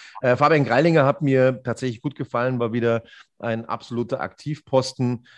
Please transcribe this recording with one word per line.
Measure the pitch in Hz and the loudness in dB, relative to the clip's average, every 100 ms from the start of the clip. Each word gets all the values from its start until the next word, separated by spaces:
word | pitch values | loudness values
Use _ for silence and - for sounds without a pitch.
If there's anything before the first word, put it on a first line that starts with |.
| - - | -20 -4
Äh, | 127 123 | 0 2
Fabian | 147 156 117 | 4 4 2
Greilinger | 117 170 160 135 | 2 4 4 2
hat | 139 | 2
mir | 143 131 127 123 | 2 4 2 0
tatsächlich | 123 113 131 107 | -6 -6 -6 -6
gut | 147 - | -8 -8
gefallen, | 139 117 123 127 | -6 -4 -2 -2
war | 117 | -2
wieder | 117 117 117 - - - - | 0 0 0 -4 -20 -20 -10
ein | 117 113 | -6 -6
absoluter | 117 113 - 120 117 131 | -6 -8 -8 -6 -4 -6
Aktivposten. | - - 147 151 - 131 127 - 123 120 _ | -8 -10 -10 -10 0 0 0 -2 -2 -4 _